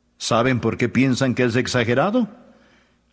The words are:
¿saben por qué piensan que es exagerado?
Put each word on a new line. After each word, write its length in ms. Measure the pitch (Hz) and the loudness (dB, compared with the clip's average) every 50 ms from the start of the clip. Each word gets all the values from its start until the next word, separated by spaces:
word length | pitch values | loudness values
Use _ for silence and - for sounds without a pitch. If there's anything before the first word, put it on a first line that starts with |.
| _ _ _ | _ _ _
¿saben 420 | - - - 120 113 120 131 127 110 | -8 -4 0 0 2 2 2 0 0
por 180 | 117 113 - | 0 -2 -2
qué 100 | - 123 110 | -2 -2 0
piensan 440 | - 120 135 135 120 - 135 127 113 | 0 2 2 2 2 0 0 0 0
que 120 | 127 123 | 0 0
es 100 | 120 110 | 0 0
exagerado? 720 | 127 113 - - 123 113 110 120 131 160 202 214 254 220 - - - - - - _ _ _ _ _ _ _ _ _ _ _ | 0 -2 0 0 0 0 0 0 0 0 0 0 0 -2 -2 -6 -12 -20 -20 -20 _ _ _ _ _ _ _ _ _ _ _